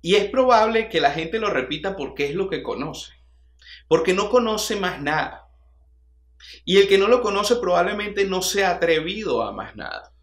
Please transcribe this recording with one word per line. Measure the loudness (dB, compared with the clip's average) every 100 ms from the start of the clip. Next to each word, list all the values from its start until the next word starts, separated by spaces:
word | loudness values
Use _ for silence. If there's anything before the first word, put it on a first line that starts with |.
Y | 2
es | 2 2
probable | 2 4 6 4 0 0
que | 0
la | 0
gente | 0 -6 -4
lo | -2
repita | -2 -4 -6 -6 -6
porque | -10 -6 -4
es |
lo | -4 -4
que | -6
conoce. | -6 -8 -8 -10 -16 -20 _ _ _ _ -20 -20 _
Porque | 2 2
no | 0 2
conoce | 2 2 -2 -4 -4
más | -4 -4
nada. | -2 -2 -2 -10 _ _ _ _ _ _ _ _ _ _ -20 -16
Y | 2 4
el | 6
que | 4
no | 6
lo | 4
conoce | 2 -2 0 0
probablemente | 2 2 2 -2 -6 -2
no | -2 -2
se | -2 0
ha | 0
atrevido | 0 2 2 0 -6 -2 -2
a | -4
más | -8 -14
nada. | -12 -12 -12 -16 _